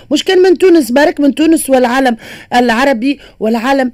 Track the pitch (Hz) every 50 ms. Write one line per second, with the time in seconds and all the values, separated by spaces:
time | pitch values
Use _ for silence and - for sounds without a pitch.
0 | - - 302 - - 381 370 370 370 381 320 - 370 381 330 330 240 233 240 277
1 | 302 359 - 294 285 277 - - 311 320 330 - - 269 262 254 254 233 247 269
2 | 269 247 233 - - - - - - - 247 247 247 240 220 233 277 277 262 214
3 | 247 277 277 - - - - - 139 220 233 226 226 269 277 269 254 240